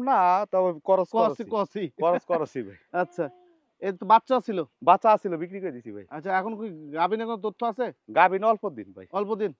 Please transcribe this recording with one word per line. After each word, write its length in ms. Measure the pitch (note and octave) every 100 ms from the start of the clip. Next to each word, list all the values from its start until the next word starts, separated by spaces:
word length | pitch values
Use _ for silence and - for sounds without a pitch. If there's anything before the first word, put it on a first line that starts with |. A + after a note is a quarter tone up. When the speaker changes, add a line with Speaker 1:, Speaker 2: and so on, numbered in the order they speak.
Speaker 1:
না, 140 | B3+ A#3 F3+ F#3 G#3
তবে 220 | F#3 F#3 D#3
ক্রস 280 | - F#3+ F3+
Speaker 2:
ক্রসই, 360 | A3 A3+ -
Speaker 1:
ক্রসই। 40 | G3+
Speaker 2:
ক্রসই। 380 | G#3+ F#3+ G#3 E3+
Speaker 1:
ক্রস 280 | - E3 F3 -
ক্রসই 360 | E3+ C#3+ C3+
ভাই। 140 | G2+ F#2+ _
Speaker 2:
<laughs> 120 | F3
আচ্ছা, 220 | F3 - D3 - _ _ _ _
এ 60 | F#3+
তো 120 | F#3 F#3+
বাচ্চা 300 | A3+ - B3+
ছিল? 180 | - G3 - _
Speaker 1:
বাচ্চা 280 | C3+ F#3+ A3 G#3
ছিল, 160 | G3+ E3
বিক্রি 220 | F3 G3
করে 120 | F3+
দিছি 180 | B2 A#2
ভাই। 120 | G#2 F#2+
Speaker 2:
আচ্ছা, 200 | D3+ E3+
এখন 180 | F#3+ G3+
কি 120 | G#3+ A3 D#3 D3+
গাভিনে 340 | D3+ F3+ A3
কোনো 160 | A3+ A3
তথ্য 180 | G#3+ -
আছে? 220 | A#3 G#3+ A#3 - -
Speaker 1:
গাভিন 320 | A2+ F3+ F#3+
অল্প 200 | G#3+ A3 G#3
দিন 180 | B2 G2
ভাই। 140 | F#2+ F#2
Speaker 2:
অল্প 180 | F#3 G3+ G#3+
দিন? 140 | G#3